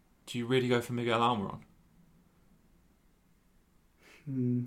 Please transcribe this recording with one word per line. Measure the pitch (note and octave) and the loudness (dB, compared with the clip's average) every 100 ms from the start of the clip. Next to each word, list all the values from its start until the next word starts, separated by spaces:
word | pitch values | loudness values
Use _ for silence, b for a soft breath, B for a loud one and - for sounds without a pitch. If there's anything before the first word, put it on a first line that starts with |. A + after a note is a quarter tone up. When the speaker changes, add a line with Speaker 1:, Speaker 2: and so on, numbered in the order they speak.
| _ _ - | _ _ -10
Speaker 1:
do | B2 | -6
you | A#2 | 0
really | C3 B2 | 2 2
go | A#2+ | 0
for | A2+ | 0
Miguel | A#2+ A#2 A2+ | -2 0 2
Almiron? | A#2 A2+ F#2+ - - _ _ _ - - _ _ _ _ _ _ _ _ _ _ _ _ _ _ _ _ _ _ b b - | 2 2 -2 -8 -16 _ _ _ -20 -20 _ _ _ _ _ _ _ _ _ _ _ _ _ _ _ _ _ _ b b -8
Speaker 2:
Hmm. | C3 B2 B2 | -2 0 0